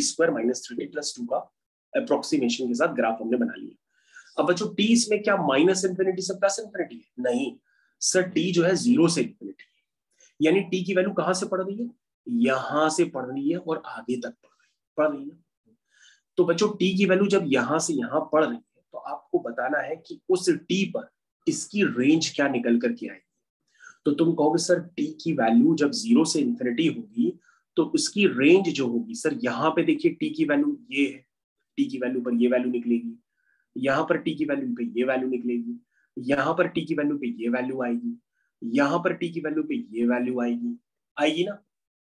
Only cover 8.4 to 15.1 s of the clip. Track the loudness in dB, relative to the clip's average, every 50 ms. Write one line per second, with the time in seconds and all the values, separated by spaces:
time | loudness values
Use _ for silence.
8.4 | 0 0 2 2 4 4 2 2 4 4 4 6 6 4 4 2 -2 -4 -4 -14
9.4 | -16 -16 -16 -18 -20 _ _ _ _ _ _ _ _ _ _ _ _ _ _ 0
10.4 | 2 4 4 4 2 0 -2 -4 -2 0 0 0 0 0 0 -2 0 0 0 -2
11.4 | -2 -4 -2 -4 -4 -4 -6 -8 -8 -10 -10 _ _ _ _ _ -8 -4 0 2
12.4 | 2 2 2 0 -2 -2 0 2 2 2 2 2 0 0 -2 -8 -8 -6 -6 -2
13.4 | -2 -2 -2 -2 -2 -4 -6 -6 -6 -12 -14 -12 -6 -6 -6 -4 -6 -10 -12 _
14.4 | _ _ _ _ _ _ _ _ _ _ -2 0 0 0